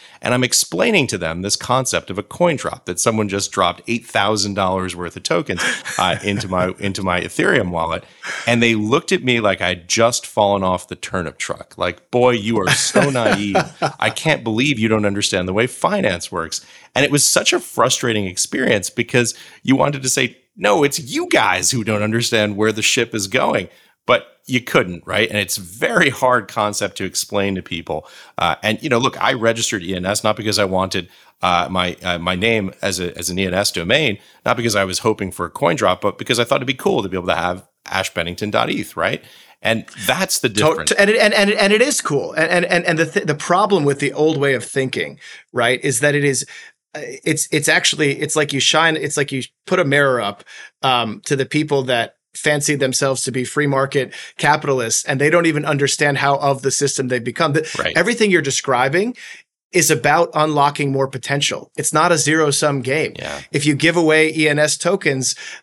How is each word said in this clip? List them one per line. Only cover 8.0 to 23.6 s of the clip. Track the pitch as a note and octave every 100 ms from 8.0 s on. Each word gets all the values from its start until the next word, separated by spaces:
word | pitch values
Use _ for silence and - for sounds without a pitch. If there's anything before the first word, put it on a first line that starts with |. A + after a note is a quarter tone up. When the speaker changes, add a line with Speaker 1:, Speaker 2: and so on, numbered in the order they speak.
| - - - - A#2+
Speaker 1:
And | A#2+
they | A#2 G#2+
looked | G#2+ D3+ -
at | F#3
me | B2+ A#2
like | G#2 F#2
I'd | F2+ F2 E2
just | A2+ A#2 A#2 -
fallen | A2 G2+ G2+
off | F#2 F2+ -
the | F#2
turnip | - F#2 D#2 -
truck. | - - - -
Like, | F2+ - _
"Boy, | B2 B2
you | A#2 G#2+ A2
are | F2+
so | - - G#3 C#3+
Speaker 2:
<laughs> |
Speaker 1:
naive. | B2+ A2 G2 G#2 E3+ - - D#3 -
I | A2+
can't | - D#3+ C3+
believe | A#2 A2 C3 A#2+
you | A2
don't | A2 G#2
understand | G2 - F#2 F#2
the |
way | G2+ B2
finance | - F3 G3+ G#2+ F2 -
works." | F2 E2 - - - -
And | C3
it | C#3
was | C#3+
such | - F3 G#3+
a | F4+
frustrating | - A#2+ B2 - B2 G#2+ F#2+
experience | F2+ - C3+ B2+ G#2 -
because | - - B2+ A#2 - - -
you | B2
wanted | C3+ C#3+ C#3
to | C3
say, | C#3 B2 - _ G#3
"No, | G#3 F#3
it's | C#3+ -
you | B2 D4 F4
guys | D#4+ G2+ F2+ -
who | B2
don't | A2 G#2
understand | G#2 A#2 A#2 A2+ G#2 G2+
where | A2
the | G#2+
ship | - B2 A#2
is | A2 F#2+
going." | B2 D#3 B2+